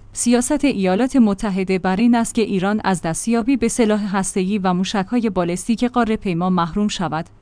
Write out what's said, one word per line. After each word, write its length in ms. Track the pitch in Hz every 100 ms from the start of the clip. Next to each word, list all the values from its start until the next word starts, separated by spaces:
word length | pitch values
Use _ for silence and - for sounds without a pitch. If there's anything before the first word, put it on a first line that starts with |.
| -
«سیاست 520 | - 233 240 247 294 285
ایالات 500 | 196 185 190 254 277
متحده 640 | 220 196 214 190 190 185
بر 160 | 185 190
این 200 | 240 233
است 200 | 226 -
که 60 |
ایران 400 | 214 196 190 214
از 180 | - 185
دستیابی 560 | 165 165 - 233 226 269
به 100 | 233
سلاح 480 | - 214 208 208 196
هسته‌ای 420 | 190 202 185 214
و 160 | 185
موشک‌های 560 | 180 190 208 185 247 220
بالستیک 540 | 185 170 180 - 226 247
قاره 300 | 247 220 220
پیما 340 | 196 170 185
محروم 380 | 180 165 185 208
شود، 380 | - 160 156 170 -